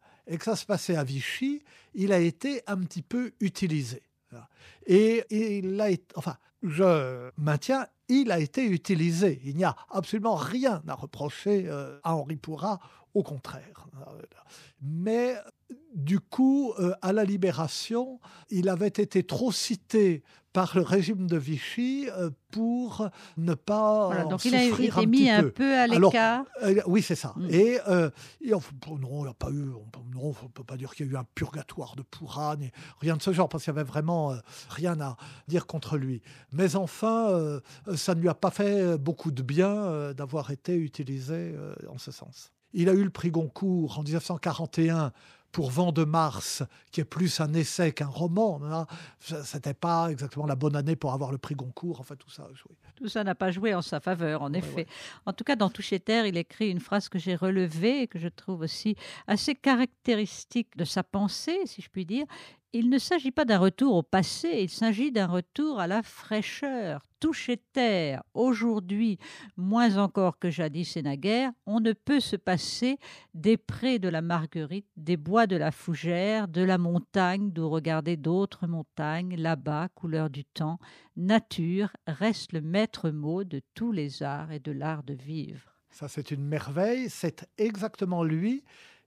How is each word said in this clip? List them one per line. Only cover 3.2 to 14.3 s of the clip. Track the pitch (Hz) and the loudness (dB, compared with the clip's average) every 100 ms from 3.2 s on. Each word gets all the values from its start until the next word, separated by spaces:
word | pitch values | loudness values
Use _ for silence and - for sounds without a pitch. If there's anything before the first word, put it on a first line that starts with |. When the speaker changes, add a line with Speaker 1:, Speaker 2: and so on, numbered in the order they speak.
| 247 - | -4 -4
Speaker 1:
utilisé. | 196 - 190 156 127 120 - _ _ 120 - _ - - - | -4 -2 -2 -2 -4 -8 -16 _ _ -20 -20 _ -20 -10 4
Et, | 185 220 233 - | 6 8 4 2
et | 214 220 202 | 0 0 0
il | 185 196 | -2 0
a | 214 | 2
été, | 180 - - | 0 -2 -8
enfin, | 160 131 _ _ | -8 -8 _ _
je | 185 151 190 160 131 127 123 - | -4 4 6 6 2 -6 -12 -4
maintiens, | 147 147 - 269 254 _ - | 0 0 2 0 -2 _ 2
il | 254 247 | 4 4
a | 175 | 2
été | 151 - 254 | 0 0 2
utilisé. | 175 - 185 170 165 196 135 | 0 2 2 2 4 2 2
Il | 135 143 | -4 -2
n'y | |
a | 180 - - | 0 -2 -6
absolument | 196 - 220 220 | -6 -4 -2 0
rien | 185 143 226 262 185 156 | 0 -2 0 0 0 -4
à | |
reprocher, | 135 139 - 147 - 202 202 185 | -10 -10 -8 -8 -4 0 0 0
euh, | 143 135 139 | -6 -10 -8
à | 165 | -2
Henri | 165 139 156 | -2 -2 -8
Pourrat, | - 160 180 190 - - _ | -8 -6 -4 -4 -8 -20 _
au | 208 | -2
contraire. | - 143 - 135 - - - 135 - - - | -2 -4 -12 -14 -16 -20 -20 -18 -18 -18 -20